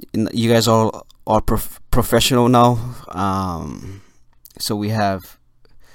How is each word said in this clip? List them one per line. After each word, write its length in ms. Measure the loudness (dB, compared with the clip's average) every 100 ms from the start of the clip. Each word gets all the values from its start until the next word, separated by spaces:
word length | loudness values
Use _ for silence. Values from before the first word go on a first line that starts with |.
| -8
n-, 140 | -6 -4
you 180 | -2 2
guys 160 | 2 4
all 400 | 2 2 -4 -16 -14 -2
are 160 | 0
prof-, 380 | 2 -2 -4 -14 0
professional 580 | 0 2 2 2 2 4
now. 280 | 6 4 2 -4 -12 -12
Um, 920 | -6 -4 -2 -4 -6 -8 -12 -14 -18 -20 _ _ _ -20 -12
so 160 | -6 -4
we 140 | -2
have, 480 | -2 -2 -2 -8 -20 _ _ _ -20 -20